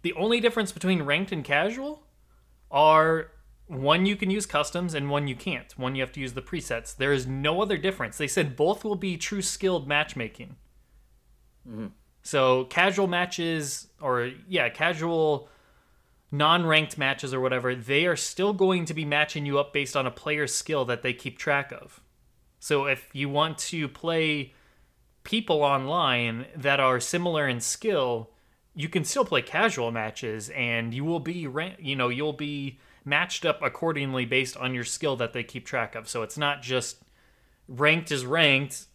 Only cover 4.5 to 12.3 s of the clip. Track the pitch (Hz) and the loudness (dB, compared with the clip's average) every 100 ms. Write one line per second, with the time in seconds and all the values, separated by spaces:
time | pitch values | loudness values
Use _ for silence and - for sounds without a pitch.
4.5 | 147 147 175 180 156 143 143 143 123 196 | -2 0 -2 -2 -2 -2 -2 -2 -6 -6
5.5 | 135 - - 127 135 127 147 135 123 - | -8 -10 -8 -6 -4 -4 -6 -8 -8 -8
6.5 | 175 - 117 - - 135 139 127 135 147 | -8 -4 -6 -6 -2 0 2 0 -2 0
7.5 | 175 208 170 190 190 113 - 143 - 151 | 0 0 0 -2 -2 -6 -4 -2 0 0
8.5 | 123 156 208 220 196 190 170 - 202 190 | 2 2 2 -2 -4 -4 -4 -4 -4 -4
9.5 | - 190 180 139 147 151 131 110 - 123 | -2 0 0 2 0 0 -4 -8 -10 -18
10.5 | - - _ _ - _ _ _ _ _ | -18 -20 _ _ -20 _ _ _ _ _
11.5 | _ 123 110 107 _ _ _ - | _ -16 -12 -12 _ _ _ -2